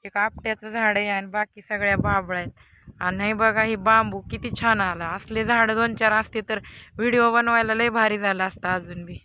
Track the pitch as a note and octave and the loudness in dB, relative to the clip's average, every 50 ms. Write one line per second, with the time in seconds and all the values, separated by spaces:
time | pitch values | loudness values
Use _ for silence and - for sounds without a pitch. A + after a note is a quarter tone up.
0 | _ G3+ _ G3+ G#3 A3 - - - A3+ A3 - G#3+ A3 G#3+ A#3 A3+ G#3+ G#3 G3+ | _ -4 _ 0 0 0 -2 -6 -6 -6 -6 -6 -8 -8 -4 0 0 2 2 2
1 | G#3 G#3 G3+ G3 G3 G3 F#3+ G#3 G#3+ _ _ G#3+ G3 _ G#3+ G3+ G3+ G3+ G3 G3 | 0 0 -2 -4 -4 -4 -4 -4 -4 _ _ -20 -10 _ -4 -2 0 2 2 2
2 | G3 G#3 G3+ G3 F#3 F3 F#3 F3+ F3 E3+ _ _ - _ _ _ _ - - - | 2 2 0 0 0 -2 -6 -6 -6 -8 _ _ -20 _ _ _ _ -20 -10 -4
3 | F3+ F3+ F#3 F#3+ G3+ G#3 A3 G#3 A3+ A3 G#3 A3 A3 A3 A3+ G3+ F#3 A3 A3 A3 | -4 -4 -2 -2 -2 -2 0 2 2 2 4 2 0 0 -2 0 4 4 6 6
4 | A3 G#3+ G3 G3 F#3 - A#3 A3 - A#3+ A3 - A#3 A#3 A3 G#3 G3 F#3 E3+ E3+ | 4 2 -4 -8 -8 -10 -10 -8 -6 -8 -6 0 2 2 2 2 0 -2 -2 -4
5 | E3+ E3 F3+ G3 - - A3 A3 A3 G#3+ A#3+ A#3 A3+ A3 A3 A3 A#3 A#3 A3 - | -6 -6 -6 -8 -8 -6 -4 -2 0 2 2 2 4 2 2 0 0 -2 0 0
6 | A3+ A3 G#3+ G#3+ A3 - - A3 G#3 - A3 G3+ - - - - - - _ - | 2 2 2 2 0 -2 -6 -8 -4 -4 -6 -6 -6 -12 -20 -20 -20 -18 _ -2
7 | A3 A#3+ A#3 A#3+ A#3 A#3 A3+ A#3 A#3 A#3 A#3 A#3 A3+ A3 A3 A3+ A#3 A#3+ A3 A#3 | 0 2 4 4 4 4 4 2 2 4 2 2 2 2 0 0 0 0 2 2
8 | A3 G#3+ G#3 G#3 G#3 G3+ F#3+ F#3 F#3+ F#3+ - - - F3+ F#3 F#3 E3+ F3 F3 F3 | 2 2 2 0 0 -2 0 0 -2 -4 -4 -6 -4 -2 -2 -4 -4 -10 -14 -14
9 | F3 E3+ F3 - | -12 -14 -16 -18